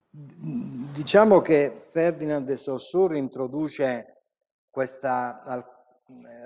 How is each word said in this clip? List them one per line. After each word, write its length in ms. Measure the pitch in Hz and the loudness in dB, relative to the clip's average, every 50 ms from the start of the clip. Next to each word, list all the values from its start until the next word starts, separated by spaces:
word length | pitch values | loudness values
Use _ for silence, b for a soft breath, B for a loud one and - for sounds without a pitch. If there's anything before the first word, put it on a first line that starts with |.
| _ _ | _ _
Diciamo 1300 | - 151 147 131 - - 165 160 135 120 131 139 135 123 131 143 143 147 151 - - 202 220 220 202 170 | -20 -20 -20 -20 -18 -14 -10 -8 -8 -6 -8 -8 -10 -12 -12 -10 -10 -8 -2 4 6 6 8 8 8 6
che 400 | - - 160 143 143 135 - - - - | 6 6 4 4 4 2 -2 -8 -14 -8
Ferdinand 560 | - 165 165 175 165 147 156 151 151 143 131 | -2 0 0 0 0 -2 -4 -4 -4 -2 -2
de 120 | 131 139 123 | -4 -6 -6
Saussure 600 | - 143 135 123 - - - 180 190 180 156 147 | -6 -6 -8 -8 -8 -4 0 2 2 2 0 -2
introduce 1040 | 135 127 - 131 131 123 131 151 156 147 - - 143 131 123 117 - - - _ _ _ _ _ _ _ _ _ _ _ | -4 -6 -6 -6 -8 -6 -4 -6 -6 -6 -4 -2 -2 -2 -2 -4 -8 -12 -20 _ _ _ _ _ _ _ _ _ _ _
questa, 720 | - 135 131 127 - - - 131 127 127 123 120 120 - | -6 -4 -4 -4 -6 -6 -4 -2 -2 -2 -2 -4 -8 -10
al-, 240 | - 135 127 123 - - - _ _ _ _ _ _ - 131 123 120 117 117 120 120 | -12 -10 -10 -10 -10 -12 -20 _ _ _ _ _ _ -20 -20 -20 -20 -20 -20 -18 -12